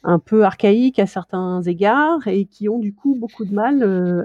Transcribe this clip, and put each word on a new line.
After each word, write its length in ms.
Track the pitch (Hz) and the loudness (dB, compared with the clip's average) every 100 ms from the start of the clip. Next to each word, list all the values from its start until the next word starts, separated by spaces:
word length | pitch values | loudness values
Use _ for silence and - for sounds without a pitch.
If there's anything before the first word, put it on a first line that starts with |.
un 140 | 165 170 | 0 -2
peu 280 | - 220 | 2 2
archaïques 520 | 202 - 208 214 254 254 | 2 2 2 4 2 0
à 80 | |
certains 560 | 196 190 180 185 185 180 | -2 -4 -8 -6 -4 -4
égards, 640 | 175 175 202 262 302 330 220 | -4 0 0 2 0 0 -2
et 180 | 190 | -2
qui 220 | 196 _ 208 | -4 _ -4
ont 120 | 233 | -4
du 120 | 208 | -6
coup 220 | 202 277 | -4 -4
beaucoup 320 | 262 226 - | -2 -6 -10
de 80 | 202 | -6
mal, 300 | 202 233 277 | -2 0 2
euh, 400 | 214 185 180 175 | 2 0 0 -2